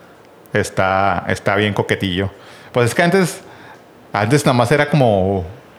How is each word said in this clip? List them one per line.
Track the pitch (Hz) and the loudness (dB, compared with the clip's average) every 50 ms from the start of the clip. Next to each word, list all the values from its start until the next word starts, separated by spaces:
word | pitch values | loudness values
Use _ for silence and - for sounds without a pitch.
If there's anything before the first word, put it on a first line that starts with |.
| - - - - - - - - - - - | -20 -20 -20 -20 -20 -20 -20 -20 -12 -6 -4
está, | 107 98 - - - 95 92 95 95 98 98 90 87 - 98 | -4 -4 -2 -2 -2 0 2 2 2 0 0 0 -2 -4 -4
está | 98 - - 104 98 | -6 -4 -2 -2 0
bien | 101 104 104 98 | 0 0 0 0
coquetillo. | - 110 - 110 - 101 95 90 90 98 98 - - - - - - - - | -2 -2 -2 -4 -4 -2 -4 -2 -4 -4 -4 -6 -12 -20 -20 -20 -20 -20 -6
Pues | - 127 120 113 | -2 0 0 0
es | - | 0
que | - | 0
antes, | 175 175 170 196 180 151 - - - - - - - - - - - - - - - - - | 0 2 2 2 0 0 -4 -8 -16 -20 -20 -20 -20 -20 -20 -20 -20 -20 -20 -20 -14 -6 -4
antes | 101 107 110 147 143 - | -2 0 2 0 2 2
nada | 151 131 | 2 2
más | 123 120 - | 2 2 2
era | 156 143 147 - | 2 2 2 2
como | - 151 131 117 104 98 92 95 98 95 85 87 101 - - - - | 2 2 4 4 4 2 2 0 0 -2 -4 -6 -12 -18 -20 -20 -20